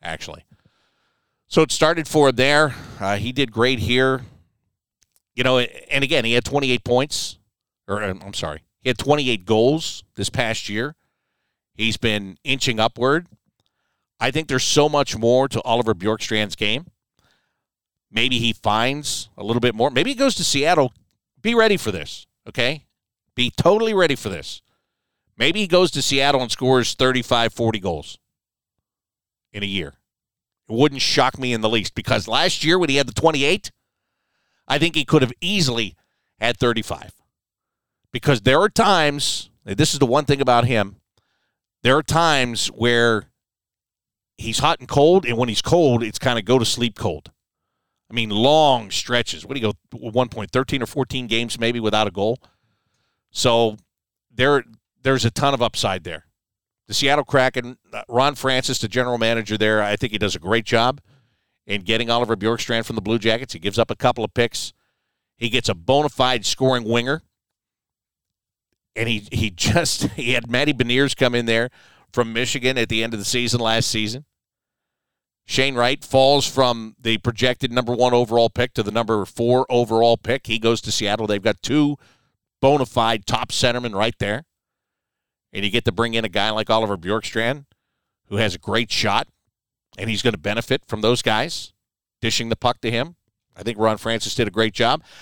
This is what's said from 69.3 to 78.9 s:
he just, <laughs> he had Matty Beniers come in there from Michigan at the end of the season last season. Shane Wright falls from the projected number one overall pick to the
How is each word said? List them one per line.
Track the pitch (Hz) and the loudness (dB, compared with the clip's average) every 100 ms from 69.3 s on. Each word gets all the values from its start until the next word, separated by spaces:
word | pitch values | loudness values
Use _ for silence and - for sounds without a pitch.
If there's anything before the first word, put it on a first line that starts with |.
he | 92 107 | -4 -4
just, | 87 - 170 147 - | -2 0 0 0 -2
<laughs> | - - | -4 -4
he | 120 | -2
had | 123 117 | -2 0
Matty | 123 147 | 0 0
Beniers | 123 120 127 139 - | 0 0 2 0 2
come | 127 | 0
in | 120 117 | 2 2
there | 113 123 - _ _ _ | 0 0 -6 _ _ _
from | - 113 | -4 -2
Michigan | 113 127 135 127 131 | -2 -2 0 0 0
at | 113 | 0
the | 113 | -2
end | 117 | -2
of | 110 | -4
the | |
season | 98 123 120 120 | -4 -2 -2 0
last | 113 113 - | 0 0 0
season. | 110 107 127 - _ _ _ _ _ _ _ _ _ _ _ - | -2 -4 -6 -14 _ _ _ _ _ _ _ _ _ _ _ -6
Shane | - 135 | -2 0
Wright | 123 123 139 | 2 0 0
falls | - 135 135 143 - | 0 4 6 4 2
from | 135 127 117 110 - | 2 2 0 -8 -8
the | 113 110 | -4 -2
projected | 123 113 127 120 127 | -2 -2 0 0 -4
number | 120 113 | -2 -2
one | 117 123 | 0 2
overall | 120 113 120 117 | 2 2 2 2
pick | - 123 | 2 -2
to | - | -2
the | 104 | -4